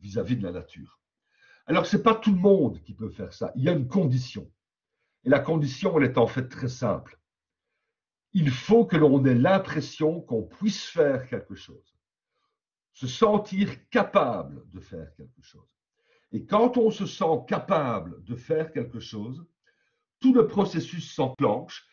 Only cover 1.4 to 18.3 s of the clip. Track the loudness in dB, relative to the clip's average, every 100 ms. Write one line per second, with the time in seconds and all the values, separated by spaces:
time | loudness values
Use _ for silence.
1.4 | _ _ -2 -2 2 2 2 2 2 4
2.4 | 6 4 4 -2 -14 -12 -12 -10 -14 -10
3.4 | -8 -2 0 0 0 0 2 0 -4 -10
4.4 | -16 _ _ _ _ _ _ _ 2 2
5.4 | 2 0 -2 -2 0 2 2 2 0 0
6.4 | -8 -6 -8 -4 -4 -4 -8 _ _ _
7.4 | _ _ _ _ _ _ _ _ _ 0
8.4 | 0 0 4 4 4 4 4 6 4 4
9.4 | 4 2 0 -6 -6 -2 -2 -2 -6 -6
10.4 | -6 -6 -4 -4 -4 0 2 0 -4 -10
11.4 | -10 -18 -20 -20 _ _ _ _ _ _
12.4 | _ _ _ _ _ -12 -8 0 4 4
13.4 | 0 -2 -2 -4 _ -2 2 2 2 -2
14.4 | -8 -14 -18 -20 -16 -16 -18 -20 -20 _
15.4 | _ _ _ _ _ _ _ _ _ -12
16.4 | 0 2 4 4 2 2 -6 -2 0 0
17.4 | -2 -4 0 0 0 -4 -6 -14 -12